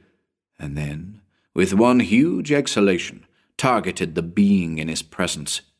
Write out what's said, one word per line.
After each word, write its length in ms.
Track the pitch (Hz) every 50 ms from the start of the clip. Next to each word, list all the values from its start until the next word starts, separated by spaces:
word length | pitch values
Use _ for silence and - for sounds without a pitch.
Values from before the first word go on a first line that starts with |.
| _ _ _ _ _ _ _ _ _ _ _ -
and 180 | 76 73 71
then, 440 | 73 73 73 76 78 87 98 107 104 _ _ _ _ _ _ -
with 200 | 85 92 95 98
one 280 | 104 120 123 123 123
huge 500 | 104 92 107 123 151 175 190 - 151 147
exhalation, 760 | 147 143 139 - - 110 101 98 92 85 - - - - _ _ _ _ _ _ _
targeted 560 | - - 131 123 104 90 92 85 - 90 82 78
the 80 | 87 85
being 540 | 85 90 101 101 101 101 95 85 82 80
in 100 | 78 78
his 140 | 80 80 -
presence. 600 | - - - - 90 87 - 76 73 - - - - _ _